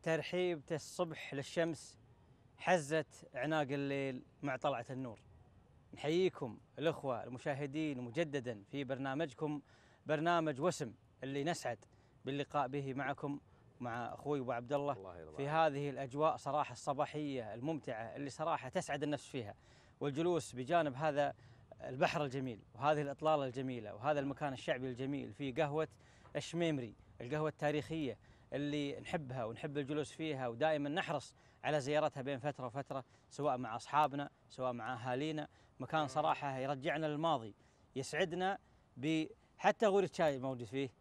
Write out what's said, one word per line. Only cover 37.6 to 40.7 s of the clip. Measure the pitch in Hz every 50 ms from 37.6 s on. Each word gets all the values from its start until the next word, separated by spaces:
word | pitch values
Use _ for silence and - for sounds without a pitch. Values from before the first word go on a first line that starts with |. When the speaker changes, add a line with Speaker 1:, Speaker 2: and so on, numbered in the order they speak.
| - - _ _ - _ _
Speaker 1:
يسعدنا | 127 131 - - 151 190 170 165 180 185 190 196 - _ - _ _ _ _ _
ب-، | 123 123 156 160 156 160 - - _ - _ _ -
حتى | - 190 208 - 233
غوري | 208 190 202 196
الشاي | - - - 170 156 139 131
موجود | 127 135 135 120 120
فيه | 107